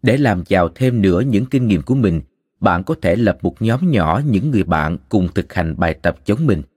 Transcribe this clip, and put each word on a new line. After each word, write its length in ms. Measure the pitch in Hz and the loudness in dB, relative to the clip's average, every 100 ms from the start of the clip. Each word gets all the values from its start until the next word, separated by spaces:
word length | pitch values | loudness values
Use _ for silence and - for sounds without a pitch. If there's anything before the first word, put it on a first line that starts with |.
Để 140 | 131 131 | 2 2
làm 260 | 139 95 82 | 2 0 0
giàu 220 | 95 85 | 0 0
thêm 280 | - 131 120 | 0 0 2
nữa 180 | 98 87 | 2 2
những 260 | 131 104 127 | 2 0 0
kinh 220 | 139 123 | -2 2
nghiệm 140 | 92 | 0
của 120 | 69 | 0
mình, 280 | 135 107 82 - _ _ _ | 0 2 0 -6 _ _ _
bạn 240 | 98 87 | 0 0
có 100 | 98 160 | -2 -4
thể 140 | 90 92 | -2 0
lập 220 | 110 90 | 0 0
một 200 | 90 - | -4 -4
nhóm 280 | 110 123 180 | -2 0 0
nhỏ 300 | 127 80 92 147 | 0 2 0 0
những 240 | 101 143 | 0 0
người 140 | 120 | -2
bạn 340 | 85 80 76 87 _ | 0 0 -2 -6 _
cùng 200 | 107 90 | -2 0
thực 180 | - 87 | -4 -6
hành 220 | - 82 80 | -4 -4 -2
bài 160 | 87 | -2
tập 220 | 78 87 85 - | -2 -4 -4 -4
giống 200 | 107 156 | -2 0
mình. 160 | 87 71 | -2 -4